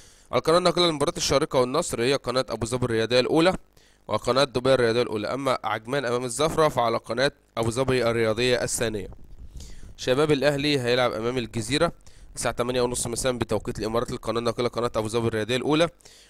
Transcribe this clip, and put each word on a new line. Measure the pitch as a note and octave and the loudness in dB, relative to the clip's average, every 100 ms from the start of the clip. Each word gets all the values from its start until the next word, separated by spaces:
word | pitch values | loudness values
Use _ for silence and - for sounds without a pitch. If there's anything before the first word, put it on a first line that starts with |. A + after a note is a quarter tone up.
| - _ - | -20 _ -4
القناة | B2 D#3+ E3+ | -2 2 4
الناقلة | F3+ E3 F3 | 4 2 2
لمباراة | D3 D3 E3+ | 2 -2 -2
الشارقة | - C#3 D3+ C#3+ | 0 2 2 2
والنصر | B2 C#3+ F#3 A#2 | 2 0 -2 -2
هي | A#2+ C#3 | 0 0
قناة | - B2 B2+ | 0 -2 -2
أبو | A2+ A2+ | -4 -4
ظبي | B2 B2 | -2 0
الرياضية | A2+ A2 B2 | 0 2 2
الأولى | B2+ D3+ E3+ F3+ - _ _ _ - | 4 4 4 2 -8 _ _ _ -4
وقناة | G#2+ - B2 | -2 0 2
دبي | C#3 B2 B2+ | 2 2 2
الرياضية | C3 A#2 A#2 | 4 4 2
الأولى، | A#2+ G#2+ G2+ | 0 -2 -4
أما | B2+ C3+ B2 | -4 -2 -2
عجمان | A2 G#2+ A2+ C#3 A#2+ | -2 -4 -4 -4 0
أمام | B2 | -2
الزفرة | B2+ A#2+ D#3 D#3+ D#3 | -2 -2 -2 2 0
فعلى | C3 A#2 A2+ | 2 0 0
قناة | - A2+ C#3 - _ - | -4 -2 -2 -2 _ -4
أبو | A2+ | -2
ظبي | A2+ C3 B2+ A#2 | 0 0 2 2
الرياضية | A#2 A2 G#2+ B2+ B2 | 2 0 2 2 2
الثانية. | - - A#2 G#2+ F#2 - - - - - - - - - | 0 -2 -4 -4 -8 -14 -18 -16 -16 -16 -14 -14 -16 -6
شباب | - B2+ D#3 | 0 2 4
الأهلي | C#3+ C3+ C#3+ D3 C#3+ | 4 2 2 0 0
هيلعب | A#2+ B2 B2 | 2 2 2
أمام | - A#2 B2+ | 0 -2 -2
الجزيرة | B2 A#2 G#2+ C#3+ E3+ - - - - - | -4 -6 -2 0 0 -2 -18 -20 -16 -6
الساعة | B2 | -4
تمانية | A2+ B2 B2+ | -2 -2 0
ونص | B2 B2 A#2 | 0 -2 -4
مساء | A#2 C3 | -2 -2
بتوقيت | A#2+ A2 G#2+ - A2+ | -2 -2 -4 -4 -6
الإمارات، | G#2+ A2+ A#2+ | -2 -2 -2
القناة | B2+ - A2+ | -6 -4 -2
الناقلة | A#2 A2+ A#2+ | -2 -2 -2
قناة | A2+ A#2 A#2 | -2 -2 -2
أبو | G#2+ | -2
ظبي | A#2+ A2+ | 0 0
الرياضية | A2 G#2+ B2+ | -2 -2 -2
الأولى | B2+ D3+ E3 - - - - | 2 2 2 -2 -20 -20 -20